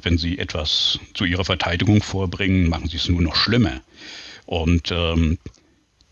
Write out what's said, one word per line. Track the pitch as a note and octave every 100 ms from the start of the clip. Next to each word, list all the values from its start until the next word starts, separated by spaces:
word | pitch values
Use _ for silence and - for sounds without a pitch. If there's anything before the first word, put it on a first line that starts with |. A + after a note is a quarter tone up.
wenn | F2 F2
sie | E2+ F2+
etwas | - E2+ D2+ - - - -
zu | - F2
ihrer | F2 F#2
Verteidigung | F2 - F2 F#2 G#2
vorbringen, | - F#2+ F#2 F2+ F#2+ F#2 E2+
machen | D#2+ D#2+
sie | D#2+
es | -
nur | E2+
noch | E2 -
schlimmer. | - B2+ F2+ C2 - - - - - - -
Und, | F2 E2+ E2+ -
ähm, | F2 E2 E2 D#2 E2 - - _ _ _ _ _